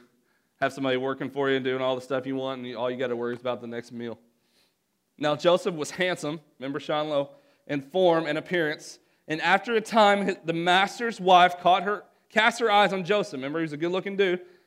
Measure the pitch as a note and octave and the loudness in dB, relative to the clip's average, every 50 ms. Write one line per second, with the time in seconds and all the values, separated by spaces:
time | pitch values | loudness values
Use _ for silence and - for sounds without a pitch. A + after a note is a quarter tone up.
0 | - _ _ _ _ _ _ _ _ _ _ - C#3 C3+ C3 C#3 C3+ C3 B2+ B2+ | -16 _ _ _ _ _ _ _ _ _ _ -4 -4 -4 -2 -2 -2 0 0 0
1 | C3 C3+ C3 C3+ C#3+ B2+ C3+ C#3 C#3 C3+ C3+ C3 B2+ C3 C3 C3 C3 C3 C3 B2+ | -2 -4 -4 -6 -6 -6 -4 -2 0 0 0 0 0 -2 -2 -2 -2 -2 -2 -2
2 | B2+ - C#3 C3 C3 C3+ C3+ C3+ C3 C3 C3+ B2+ B2 B2 A#2+ G#2+ A#2+ B2+ B2+ B2 | -4 -4 -4 -4 -4 -4 -6 -6 -6 -6 -8 -8 -10 -10 -8 -4 -4 -4 -2 -2
3 | C3 A#2+ A#2+ A#2 A#2+ A#2+ B2 A#2 B2 B2+ A#2+ A2 A#2+ A#2 A#2 A#2+ A#2 - B2 A#2 | -4 -4 -4 -4 -4 -6 -6 -6 -4 -6 -6 -6 -6 -10 -10 -10 -10 -12 -12 -12
4 | A#2+ A#2 A2 - _ _ _ _ _ _ _ _ _ _ _ _ _ _ _ _ | -10 -10 -12 -14 _ _ _ _ _ _ _ _ _ _ _ _ _ _ _ _
5 | _ _ _ - C#3+ D3+ D3+ C#3+ - F3 F3 F3+ - G3+ F3 D3+ C#3+ - - - | _ _ _ -4 -4 -2 -2 0 2 2 2 2 2 -2 -6 -6 -6 -8 -4 -4
6 | F3+ F#3 F3 - - D3 D#3 D#3 - _ _ - B2+ C#3 C#3 D3 - - D#3 D3+ | -2 -2 -2 -4 -6 -8 -8 -8 -12 _ _ -12 -10 -8 -8 -8 -6 -4 -4 -2
7 | D3+ D#3 D3+ C#3+ C#3 C#3 - - _ _ _ _ _ - D3 C#3+ C3+ - - F#3+ | -2 -2 -2 -2 -2 -4 -8 -20 _ _ _ _ _ -6 -6 -6 -6 -4 0 2
8 | F#3 F3 E3 E3 D#3+ D3+ D3 D#3 D3 - F3 F3 D#3+ D3+ D#3 D#3 - - - - | 4 4 4 4 2 -2 -4 -4 -4 -2 -2 0 0 0 -2 -6 -10 -18 -20 -20
9 | _ _ _ _ _ - D#3 D#3+ D#3 - F#3+ G3 - A#3+ A#3 A3 G#3+ - A#3+ A#3 | _ _ _ _ _ -6 -4 -2 2 2 2 2 2 0 -2 -2 -2 0 4 4
10 | G#3 G3+ G3+ G3+ G3 F#3+ F#3 - - D#3+ E3 E3 E3+ F3+ F3 F#3+ G3 G3 - - | 6 6 6 4 2 -2 -4 -4 -4 -4 -4 -2 2 2 4 4 2 0 -2 -4
11 | A#3+ A#3 G#3+ - F3+ F#3 F#3 F3 F3+ F3+ F3+ - - F3 F3+ G3 F#3+ G3+ G#3 F3 | -6 -6 -6 -2 4 6 8 8 8 6 4 2 2 4 4 4 2 0 -4 -6
12 | - _ _ _ _ _ - G#3+ A3 A#3+ A3+ - A#3+ A3 G3+ G#3 G#3 F#3 F#3+ F#3+ | -8 _ _ _ _ _ 0 2 4 4 2 2 2 4 6 6 6 4 2 0
13 | F3+ D#3 G#3 G#3 G3+ G3+ D#3 C3 C3 C#3 D3 E3 E3 D#3 D3 D3 E3 F3 F3+ F#3 | -2 0 0 0 0 -2 -6 -8 -8 -6 -4 -4 -4 -4 -4 -4 -4 -2 -2 -2
14 | F#3 G3 G3 F#3+ G3+ F3+ F3+ F3+ - - - _ _ | -4 -2 0 0 2 2 2 0 -4 -8 -20 _ _